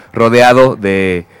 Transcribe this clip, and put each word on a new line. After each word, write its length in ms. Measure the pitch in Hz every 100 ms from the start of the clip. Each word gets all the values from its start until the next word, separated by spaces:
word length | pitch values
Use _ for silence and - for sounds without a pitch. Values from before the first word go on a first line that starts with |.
| _
rodeado 640 | 117 113 120 123 123 131 -
de 500 | 98 98 95 90 85 _